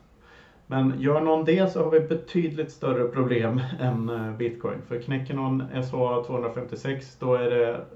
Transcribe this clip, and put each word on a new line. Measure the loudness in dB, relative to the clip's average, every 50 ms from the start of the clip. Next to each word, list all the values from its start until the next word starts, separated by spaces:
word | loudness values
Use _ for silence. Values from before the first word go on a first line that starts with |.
| -20 _ _ _ _ -20 -20 -20 -20 -20 -20 -20 -10
Men | -4 0 2 2 2 2 2
gör | 2 2 2 4
någon | 4 4 2 4 4
det | 4 4 4 4 2 2
så | 0 2
har | 4
vi | 4 4
betydligt | 4 2 -2 -4 -4 -2 -2 0 0 0 -2 -4 -6 -8 -8
större | -6 -2 -2 0 0 0 0
problem | 0 0 0 2 2 2 2 2 0 0 -2 -2
<laughs> | -4 -2
än, | -2 0 0 0 -2 -2
eh, | -4 -4 -4 -6 -4
Bitcoin. | -4 -4 -4 -4 -4 -6 -6 -6 -6 -8 -6
För | -8 -6 -4
knäcker | -4 -4 -4 -4 -4 -4
någon | -4 -2 0 0 0 -2 -4 -4
S | -4 -4 -4 -2
H | 0 0 2 2
A | 0 -2
tvåhundrafemtiosex, | -2 -2 -2 -2 -2 -4 -6 -8 -8 -8 -8 -4 -4 -4 -6 -8 -12 -12 -4
då | 0 2 2
är | 4 4 4
det | 4 4 4 2 0 -2 -6 -10 -6